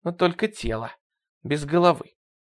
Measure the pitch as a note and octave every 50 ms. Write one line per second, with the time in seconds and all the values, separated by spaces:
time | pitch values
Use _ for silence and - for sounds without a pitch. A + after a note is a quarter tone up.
0 | _ F3 F3 - G#3 F3 F3 - A3 G#3+ G#3+ - - A2+ A2 A2 A#2 - - _
1 | _ _ _ _ _ _ _ _ _ B2 D3 D3 D3 C#3+ D#3 F3 F3 F3 D#3+ -
2 | - - _ _ _ _ _ _ _